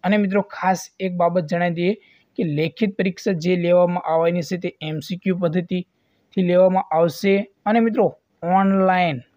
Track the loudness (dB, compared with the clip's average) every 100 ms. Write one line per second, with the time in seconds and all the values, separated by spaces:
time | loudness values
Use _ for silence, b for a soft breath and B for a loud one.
0 | 0 0 2 -2 -4 -4 -2 -2 -6 _
1 | -6 0 0 0 -2 -2 -2 0 -2 -2
2 | b b b -6 -2 -2 -2 -2 -4 0
3 | -4 -2 -4 -2 0 0 2 2 2 0
4 | -2 0 2 0 -4 -6 -6 -8 -8 -8
5 | -8 -6 -4 -2 0 -2 -2 -6 -8 _
6 | _ _ _ -2 2 4 4 2 -2 0
7 | 0 0 0 0 -2 _ 0 2 2 2
8 | 0 0 _ _ 0 2 2 2 2 2
9 | 0 -2 -10